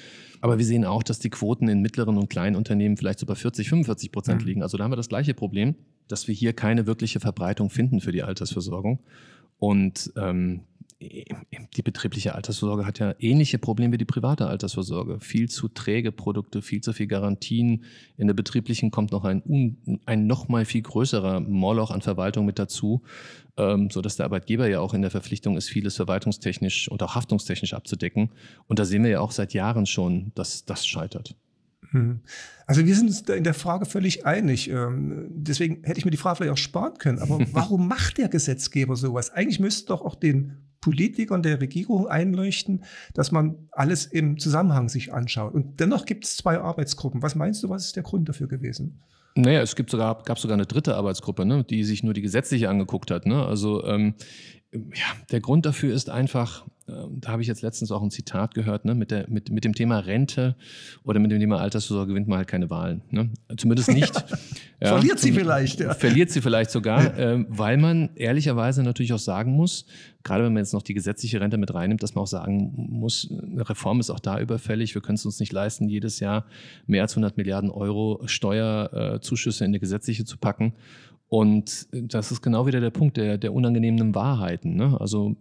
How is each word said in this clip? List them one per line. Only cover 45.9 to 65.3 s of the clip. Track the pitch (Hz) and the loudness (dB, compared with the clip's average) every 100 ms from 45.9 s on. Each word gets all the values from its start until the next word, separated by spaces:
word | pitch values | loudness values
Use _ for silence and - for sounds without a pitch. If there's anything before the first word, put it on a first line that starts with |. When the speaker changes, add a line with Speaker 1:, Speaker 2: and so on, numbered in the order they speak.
| 262 - | 2 0
Speaker 2:
gibt | 208 | -6
es | - - | -4 -2
zwei | - 165 | 0 0
Arbeitsgruppen. | 170 165 143 - 139 123 | 0 -4 -4 -4 -4 -2
Was | 147 151 | -2 -2
meinst | 160 208 | -2 -2
du, | - | -4
was | 190 180 | -4 -6
ist | - | -8
der | |
Grund | - - 156 | -4 -2 -2
dafür | 143 139 | -2 -6
gewesen? | 131 127 120 - - _ _ _ - | -4 -6 -6 -8 -10 _ _ _ 4
Speaker 1:
Naja, | 123 151 | 6 6
es | 113 - | 4 -2
gibt | 120 | -2
sogar, | 117 113 110 | 0 0 -2
gab | - 113 | -4 -4
sogar | 113 104 | 0 2
eine | 98 | 2
dritte | - - 101 | 0 0 0
Arbeitsgruppe, | 101 92 - 95 95 | -2 -4 -6 -2 2
ne, | 139 | 2
die | 120 110 | 2 0
sich | 104 104 | 0 0
nur | 113 | 0
die | 104 | 0
gesetzliche | 101 107 - 131 107 | 0 0 2 2 2
angeguckt | 101 95 95 - | 2 0 -4 -2
hat, | 87 95 | 0 2
ne? | 131 | 2
Also, | 135 107 104 104 - | 2 0 0 -2 0
ähm, | 104 107 107 - - - - _ | 2 2 0 -10 -20 -20 -20 _
ja, | 117 - - - - - | -12 -10 -6 -6 -6 -4
der | 120 | -2
Grund | 110 147 156 | 4 4 4
dafür | 143 143 | 0 0
ist | 120 - | 0 -2
einfach, | 120 131 131 117 - - - - | -2 0 0 -2 -6 -18 -18 -14
ähm, | - - 127 | -12 -10 -10
da | 117 | -6
habe | 113 | -4
ich | 113 | -4
jetzt | 107 | -4
letztens | 113 - 107 | -6 -6 -4
auch | 104 | -2
ein | 104 | -2
Zitat | - - 92 107 | -4 -6 -4 -2
gehört, | - 110 104 107 | -2 -2 -2 0
ne, | 120 | 0
mit | 107 | 0
der, | 107 98 | -2 -2
mit, | 107 - | -4 -2
mit | 107 | -2
dem | 113 | 0
Thema | 107 117 113 | 2 2 2
Rente | 92 107 139 - 127 123 - - - - | 0 0 0 0 -2 -2 -10 -20 -20 -10
oder | - 104 | 0 4
mit | 104 | 4
dem | 107 | 4
Thema | 107 98 | 4 2
Altersvorsorge | 101 107 104 101 98 | 0 -2 -2 -2 0
gewinnt | 98 104 | 0 0
man | 95 | 0
halt | 92 | 0
keine | 92 87 | -2 -2
Wahlen, | 82 87 87 - | -2 -4 -4 -4
ne? | 107 113 110 - - | -2 -2 -4 -10 0
Zumindest | 113 117 123 | 4 4 6
nicht. | 135 - - - | 4 4 0 -4
Speaker 2:
<laughs> | - - - - _ | -8 -8 -16 -16 _
Speaker 1:
Ja, | 101 | 4
Speaker 2:
Verliert | 110 254 - | 6 6 6
sie | |
Speaker 1:
zum-, | 262 | 4